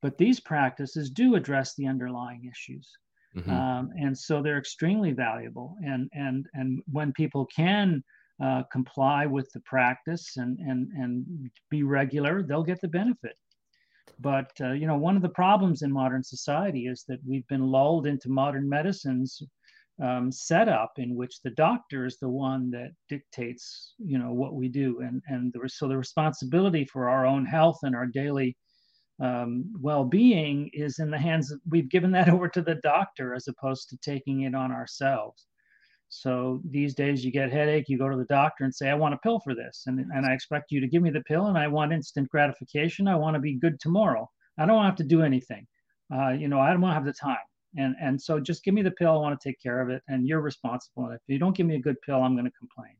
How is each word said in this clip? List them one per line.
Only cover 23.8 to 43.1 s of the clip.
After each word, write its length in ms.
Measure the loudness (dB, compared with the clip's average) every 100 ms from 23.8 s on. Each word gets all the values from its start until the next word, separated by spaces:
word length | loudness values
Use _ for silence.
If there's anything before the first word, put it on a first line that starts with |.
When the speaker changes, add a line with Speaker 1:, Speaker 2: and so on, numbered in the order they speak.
| -20 _
Speaker 1:
you 220 | -4 -2
know, 120 | -2
what 220 | -2 -4 -4
we 120 | -4
do. 340 | -2 -2 -2
And, 220 | -6 -8 -6
and 260 | -4 -4
the, 140 | -4 -10
so 180 | -6 -4
the 100 | -2
responsibility 880 | -4 0 0 -2 0 2 2 2 -2
for 240 | -2 0
our 160 | 2 4
own 200 | 2 0
health 340 | 4 4 4
and 120 | -2 -2
our 120 | -2
daily, 500 | -2 -2 0 -2 -4 _ _ _ _ _ _
um, 520 | -4 -2 -4 -4 -6 -6
well-being 920 | -2 0 2 6 6 6 2 -2 -4
is 240 | -6 -6 -4
in 140 | -4
the 60 | 0
hands 320 | 0 0 0
of, 100 | -6 0
we've 200 | 2 4
given 220 | 2 4
that 180 | 6 6
<laughs> 40 |
over 160 | 6 4
to 120 | -2
the 120 | -2 0
doctor 520 | 2 2 2 -4 -8 -6
as 120 | -8
opposed 420 | -6 -4 -6 -8
to 80 | -12
taking 440 | -6 -6 -4 -2
it 140 | -2 -2
on 160 | -4
ourselves. 760 | -4 -8 -2 0 0 -4 -12 _ _ _ _ _ _ _
So 520 | -8 -2 -2 -2 -4 -4
these 240 | -2 -2
days 300 | 0 0 0 0
you 60 |
get 180 | 0 0
a 20 |
headache, 340 | 2 2 2 2
you 100 | 0
go 120 | 0
to 80 | 0
the 80 | 2
doctor 400 | 4 4 2 -4
and 80 | -2
say, 140 | 0
"I 40 |
want 220 | 2 2 0
a 20 |
pill 220 | 0 0
for 160 | -2 -6
this." 280 | -6 -12 -6
And, 120 | -4
and 260 | -4 -2 0
I 60 |
expect 380 | -2 -2 -6 -2
you 80 | -2
to 80 | 2
give 140 | 4
me 80 | 4
the 120 | 2
pill 260 | 0 0 2
and 100 | 2
I 100 | 2
want 260 | 2 2
instant 360 | 0 -2 -4 0
gratification. 800 | 4 2 2 -8 -2 -2 0
I 80 | 2